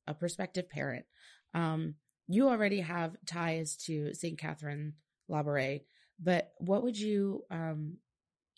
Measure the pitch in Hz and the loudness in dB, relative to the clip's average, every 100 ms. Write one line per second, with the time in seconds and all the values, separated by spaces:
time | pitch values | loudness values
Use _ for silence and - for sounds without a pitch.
0 | - 151 175 - 185 180 180 147 139 123 | -8 -4 -4 -2 -4 -4 -4 -4 -4 -4
1 | - _ - - _ 170 165 160 160 156 | -10 _ -20 -20 _ 0 0 0 -2 -6
2 | _ _ - 202 269 226 208 202 160 175 | _ _ 0 6 6 6 4 2 -2 -2
3 | 165 180 - 170 165 165 156 - - 151 | -4 -4 -8 -2 0 0 -2 -6 -4 -2
4 | 147 - 170 160 156 151 147 143 151 151 | -2 -4 -6 -4 -6 -6 -6 -4 -6 -8
5 | _ _ - 151 147 143 135 143 - _ | _ _ -4 0 2 2 0 -2 -8 _
6 | _ - 170 175 - - 175 202 247 208 | _ -2 2 4 2 -4 0 2 2 0
7 | 214 202 196 208 - 170 160 156 151 180 | 2 2 2 -2 -6 -4 -2 -4 -6 -8
8 | _ _ _ _ _ | _ _ _ _ _